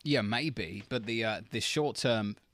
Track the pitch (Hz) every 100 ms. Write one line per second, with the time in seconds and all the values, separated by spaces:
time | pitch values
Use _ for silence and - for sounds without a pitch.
0 | 147 135 104 117 156 117 82 101 - 123
1 | 110 113 110 95 110 113 - 156 147 -
2 | 131 113 104 - _